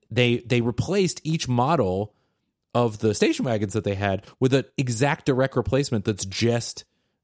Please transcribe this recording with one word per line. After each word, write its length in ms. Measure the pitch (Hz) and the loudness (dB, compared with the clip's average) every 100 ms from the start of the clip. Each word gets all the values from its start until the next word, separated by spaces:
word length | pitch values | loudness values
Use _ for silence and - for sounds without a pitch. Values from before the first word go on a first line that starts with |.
| _ | _
they, 280 | 117 123 120 | 0 2 2
they 240 | - 120 | 0 0
replaced 600 | 117 113 - 196 180 - | 0 -2 -2 0 0 -2
each 240 | 156 160 127 | -4 -4 0
model 640 | 120 127 165 98 92 107 _ _ _ _ _ _ | 0 2 2 0 -2 -4 _ _ _ _ _ _
of 260 | 120 120 107 | 0 0 0
the 140 | 110 | 0
station 320 | 104 214 311 160 | 2 2 2 -2
wagons 280 | 110 101 | -2 -2
that 100 | 107 | -2
they 120 | 101 98 | -2 -2
had 300 | 101 95 - - | -2 -2 -6 -2
with 140 | 131 | 2
an 120 | 135 - - | 2 0 -4
exact 480 | 127 110 139 156 - | -2 0 0 0 0
direct 300 | 127 131 131 | 0 0 0
replacement 480 | 110 131 143 113 95 | 0 0 0 -2 -2
that's 200 | 104 98 | -4 -6
just 580 | - 113 117 - - - _ _ _ | -2 0 0 -4 -10 -16 _ _ _